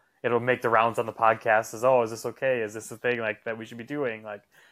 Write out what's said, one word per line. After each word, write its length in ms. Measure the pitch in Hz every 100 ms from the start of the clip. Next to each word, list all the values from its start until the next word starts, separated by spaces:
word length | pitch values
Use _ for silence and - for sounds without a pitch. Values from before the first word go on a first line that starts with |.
| _ _
it'll 160 | 123 120
make 220 | 123 120
the 80 | 117
rounds 280 | 113 117 110
on 60 | 113
the 80 |
podcast 600 | - 113 113 117 110 113
as, 100 | 110 127
"Oh, 160 | 127
is 80 | 113
this 160 | 113 123
okay? 360 | - 135 123
Is 120 | 107
this 180 | 110 -
a 60 | 113
thing, 220 | 123 120
like, 240 | 110 107
that 140 | 120 113
we 80 | 117
should 120 | 120
be 60 |
doing?" 400 | 117 147 127 110
Like, 200 | 107 104 _ _ _